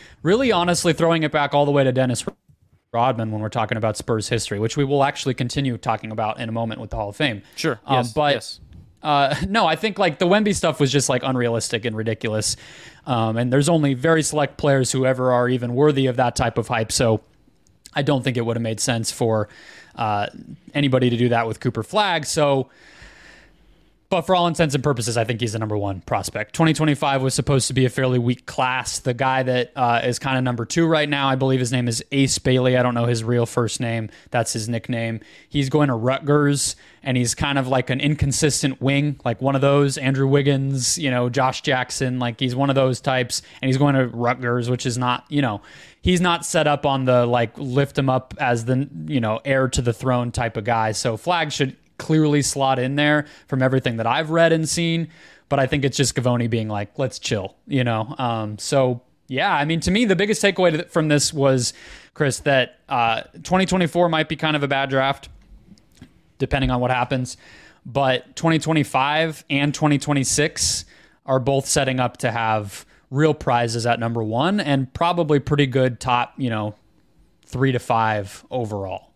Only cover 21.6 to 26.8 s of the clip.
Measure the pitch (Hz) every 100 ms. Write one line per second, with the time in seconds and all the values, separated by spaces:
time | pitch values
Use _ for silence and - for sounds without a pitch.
21.6 | 127 113 107 214 202 165 143 170 143 135
22.6 | 123 _ - - - - - - - _
23.6 | _ _ _ _ - 180 160 185 175 165
24.6 | 160 139 143 123 113 117 113 113 117 110
25.6 | 107 104 101 95 - 107 - 104 107 -
26.6 | 160 156